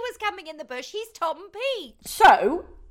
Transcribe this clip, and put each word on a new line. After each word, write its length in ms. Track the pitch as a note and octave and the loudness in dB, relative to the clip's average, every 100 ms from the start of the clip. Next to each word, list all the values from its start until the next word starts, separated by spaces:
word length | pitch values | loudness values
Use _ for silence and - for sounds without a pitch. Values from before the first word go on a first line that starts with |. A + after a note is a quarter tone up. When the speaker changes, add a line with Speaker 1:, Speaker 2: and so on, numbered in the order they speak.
| A#4+ | -6
Speaker 1:
was 80 | A#4+ | -6
camping 280 | G#4 F#4+ D#4 | -6 -6 -12
in 100 | D#4 | -14
the 80 | C4+ | -10
bush. 260 | B3+ C4 | -10 -8
He's 180 | G#4+ A4+ | -10 -10
Tom 400 | - E4 D#4 G4 | -6 -6 -6 -10
Peach. 440 | G4+ C5+ B4 C4+ - - | -8 -6 -6 -8 -16 -14
Speaker 2:
So 600 | - F#4+ F#3+ F#3+ E4+ - - - | 6 8 8 4 -2 -6 -18 -16